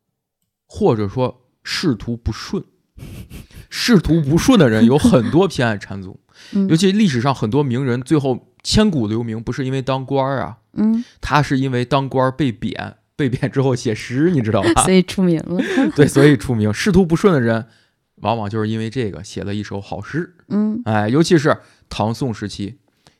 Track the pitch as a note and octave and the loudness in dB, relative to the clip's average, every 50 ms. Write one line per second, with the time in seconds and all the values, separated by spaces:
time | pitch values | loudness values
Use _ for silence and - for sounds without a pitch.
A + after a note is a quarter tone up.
0 | _ _ _ _ _ _ _ _ _ _ _ _ _ _ - - G#3+ F3+ B2 G#2+ | _ _ _ _ _ _ _ _ _ _ _ _ _ _ -4 0 2 2 2 2
1 | G#2 F#2+ - B2+ B2+ A#2 - _ _ _ _ _ - - - - - E3+ A#2+ G#2+ | -2 -4 -2 -4 -4 -4 -6 _ _ _ _ _ -12 -8 -6 -2 -2 -2 -2 -2
2 | - A#2 A#2+ A2+ - - A2+ - - - - F#3 - - _ _ _ _ _ - | -4 -8 -8 -6 -6 -8 -8 -8 -8 -8 -8 -8 -8 -12 _ _ _ _ _ -20
3 | - - - - - - - - - _ - - - _ - - - - A#3+ F3+ | -18 -16 -16 -16 -18 -18 -18 -20 -20 _ -20 -20 -20 _ -10 -4 2 4 4 4
4 | - - D#3 E3+ D3+ C3 D3+ E3 - - C4 G#3 D3+ A#2+ A2 A2 A2+ A#2 C3 D3+ | 4 2 0 0 2 2 0 2 4 4 6 6 6 4 6 4 4 4 4 4
5 | - B2 F3+ C3+ G#2+ G#2 A2 D#3+ G3 F3+ - - B2+ A2+ G#2+ G2+ - - G2+ G2 | 4 4 4 4 2 2 2 2 2 2 0 -2 -2 -2 -2 -4 -8 -12 -12 -12
6 | F#2+ F#2 - - _ _ _ - - - - G3+ G3 F#3+ D#3 D#3+ G3 F#3 G3 G#3+ | -12 -14 -16 -20 _ _ _ -20 -16 -4 -2 -2 2 2 2 4 4 2 4 2
7 | A3+ F3+ C3 A#2+ A2 C#3 C3 - C3 A2 A2 C#3+ D3 C3 A#2 B2+ C#3 B2+ A#2 B2 | 2 2 2 0 0 0 0 -2 -2 0 0 0 0 0 -2 -2 -2 -2 -2 -2
8 | - - D#3+ D3 C3+ C3+ B2 - - _ _ _ - - - G#3+ G#3+ G#3+ E3 C#3 | 0 0 0 0 2 0 -2 -4 -8 _ _ _ -6 0 2 4 4 4 2 0
9 | A2 G2+ A2 A2+ A#2+ A#2 A2 A2+ A2 A#2 B2 - C3+ C3 C3 C3+ B2+ C3+ C3+ C3+ | 0 -2 -2 -4 -4 -6 -8 -8 -8 -6 -6 -6 -4 -4 -4 -4 -2 -4 -4 -4
10 | C3 B2+ C#3 C3+ C3 C3+ C#3 B2+ G2+ D#2 A2 - _ _ _ - G#3+ A3 A3+ A3+ | -4 -2 -2 -2 0 -2 -2 -4 -6 -8 -10 -16 _ _ _ 0 0 0 0 0
11 | A#3+ - _ _ - - C3 D3 C#3 - C#3+ C3 C3 C3+ B2+ B2 B2 - D3 C#3 | -4 -8 _ _ -4 0 2 2 2 2 0 0 0 0 -2 -2 0 0 0 0
12 | C#3 C3 B2 C3 C3 C3 B2+ - D#3+ C3 G#2+ G#2 - A2 - - G#2 G2+ - _ | 0 0 0 0 0 0 0 -2 -2 -2 -2 -4 -6 -8 -6 -8 -10 -12 -12 _
13 | _ _ _ - D3+ B2+ G#2+ - - A#2 - C#3 C3 C3+ B2+ A#2+ - B2 A2 - | _ _ _ -2 -2 -2 0 -2 -2 -2 0 0 0 2 0 0 -2 -2 -4 -4
14 | - - A#2+ C3 D#3 F3+ F3+ C#3 A2 A2 G#2+ G#2 - E4+ E4 A3+ - F#3 F#3+ F#3 | -6 -4 0 2 2 2 2 2 2 2 0 2 2 2 2 2 4 4 4 4
15 | F3+ - - - F#3 F3+ E3 D#3 - - F3 F#3 D4+ G4 F#4+ C4+ C4+ - - - | 2 0 -2 0 0 2 0 0 -2 -4 -4 -4 -2 0 0 0 0 2 2 4
16 | C#3+ - - - C#3 D3+ D3 A#2 - - B2 A2 G#2+ G#2+ G#2 - - G#3+ E3+ F#3 | 2 4 4 4 6 6 4 4 0 -2 -2 0 0 0 -2 -2 -2 2 2 2
17 | G3 D#3 E3+ D#3+ - G3+ F3 C#3 A#2 A2+ A2+ A2+ A2 - _ _ _ _ _ _ | 4 2 2 2 4 4 4 4 2 2 0 0 -4 -8 _ _ _ _ _ _
18 | _ _ _ _ - G#2 A2+ A2+ G#2 G2+ G#2 A2 G#2+ G#2+ A2 A2 A2 A2+ G#2+ C3+ | _ _ _ _ -4 -2 -2 -2 -4 -4 -4 -4 -2 -2 -4 -4 -6 -6 -4 -4
19 | A#2+ G2+ - D2+ F#2 - - F#2+ F2 G2 G#2 G#2+ G2+ - - G2+ G2+ - - - | -6 -6 -6 -10 -14 -12 -12 -10 -8 -6 -6 -6 -8 -8 -10 -12 -10 -10 -12 -12
20 | F#2+ - - D3 F3 - _ _ _ - - G#3 G#3+ G#3+ G#3+ A#3 B3 - A3 G#3+ | -10 -10 -10 -10 -10 -10 _ _ _ -6 -4 -2 -2 -2 -4 -4 -4 -2 -2 0
21 | - A2 B2 D3+ E3+ - F#3 D#3+ C3 D3+ B2 - - _ _ _ _ _ - - | 0 2 2 2 4 4 4 4 4 2 0 -2 -6 _ _ _ _ _ -6 -4
22 | G#2 A2 A#2 - C#3+ B2+ G#2+ - G#2+ G2+ - - G2+ F#2+ A#2+ - _ _ _ _ | -2 -2 -2 -4 -4 -6 -6 -6 -8 -10 -8 -8 -10 -10 -10 -14 _ _ _ _
23 | _ _ _ | _ _ _